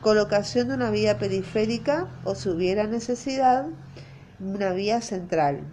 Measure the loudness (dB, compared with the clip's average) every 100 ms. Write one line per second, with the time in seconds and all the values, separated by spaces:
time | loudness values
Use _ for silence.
0 | 6 4 4 2 2 -2 0 0 0 2
1 | 2 2 0 -2 -2 0 0 0 0 0
2 | -2 -6 -6 -4 -2 0 2 2 0 -2
3 | -2 -4 -2 2 4 4 0 -8 -14 -18
4 | -18 -20 -20 -12 -8 -2 0 0 0 0
5 | -2 -6 -2 2 2 0 -6